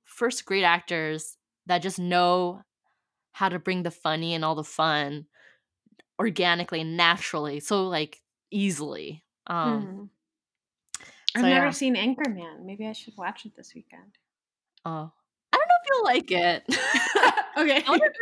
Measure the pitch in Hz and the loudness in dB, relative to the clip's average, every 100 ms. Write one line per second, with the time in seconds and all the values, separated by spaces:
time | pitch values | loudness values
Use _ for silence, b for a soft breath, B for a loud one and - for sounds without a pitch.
0 | _ - 240 254 - 196 180 170 - 170 | _ -4 -2 -2 -4 2 4 4 0 -4
1 | 156 156 - - _ _ - 175 185 185 | -4 -6 -8 -16 _ _ -2 -2 -2 -4
2 | 175 180 175 180 180 190 - _ _ _ | 0 4 4 4 0 -6 -16 _ _ _
3 | _ _ _ - 196 175 175 185 170 - | _ _ _ -2 -2 0 -2 -2 -4 -4
4 | 160 156 165 165 156 156 151 - 160 151 | -4 -2 -2 -2 -2 -4 -6 -2 0 0
5 | 143 147 147 b b b b _ _ _ | -2 -6 -14 b b b b _ _ _
6 | _ - 220 160 175 170 175 165 160 170 | _ -4 -2 2 2 2 0 -4 -4 4
7 | 170 170 - 160 147 143 - 202 190 170 | 4 4 -2 -4 -4 -6 -2 0 0 -2
8 | 151 - _ _ _ 208 196 147 147 101 | -4 -8 _ _ _ -2 0 -2 -6 -10
9 | 76 156 _ _ - 175 160 - 196 190 | -12 -14 _ _ -6 -2 0 0 -4 -12
10 | 202 _ _ _ _ _ _ _ _ - | -18 _ _ _ _ _ _ _ _ -16
11 | B B B 226 247 262 285 277 269 233 | B B B 0 4 4 2 0 0 0
12 | 220 262 285 190 165 156 180 202 220 220 | 0 -2 -4 -6 -10 -14 -16 -12 -12 -12
13 | - 214 180 214 214 - 196 - - 170 | -16 -10 -10 -10 -16 -20 -20 -20 -20 -20
14 | 202 _ _ _ _ _ _ _ 165 160 | -20 _ _ _ _ _ _ _ -8 -8
15 | 160 - _ _ _ 508 659 698 698 539 | -10 -16 _ _ _ 2 4 4 4 2
16 | 415 247 - 180 175 165 - - - - | 4 2 2 2 2 2 -2 -2 0 0
17 | - 415 480 - - - 302 277 269 330 | 2 4 4 4 -2 0 2 2 2 2
18 | 311 - | 2 0